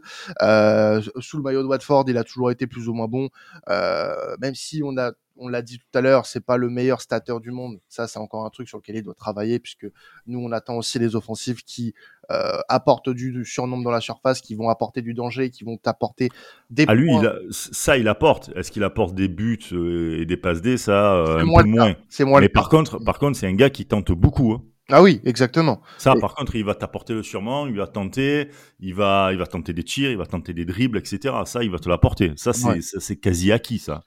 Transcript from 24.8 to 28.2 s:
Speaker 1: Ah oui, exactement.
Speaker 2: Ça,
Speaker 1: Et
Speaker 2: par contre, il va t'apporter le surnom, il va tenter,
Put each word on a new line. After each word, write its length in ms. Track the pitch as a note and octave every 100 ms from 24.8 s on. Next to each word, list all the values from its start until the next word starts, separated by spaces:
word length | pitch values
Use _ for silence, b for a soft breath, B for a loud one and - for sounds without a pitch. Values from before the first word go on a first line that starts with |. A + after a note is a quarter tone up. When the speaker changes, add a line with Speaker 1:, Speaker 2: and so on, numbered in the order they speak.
| -
Speaker 1:
Ah 120 | C#3
oui, 160 | F#3+ A2
exactement. 560 | C3+ A#2 B2+ D#3+ D#3+ G#2 B B
Speaker 2:
Ça, 160 | C3+ A#2+
Speaker 1:
Et 40 |
Speaker 2:
par 140 | G#2
contre, 220 | - C3 A2
il 80 |
va 100 | G2+
t'apporter 400 | G2+ G2+ G2 -
le 80 | A2+
surnom, 460 | G2+ G2+ G#2+ C#3+ C#3+
il 80 | G2+
va 100 | G2
tenter, 640 | G#2+ F#2+ C3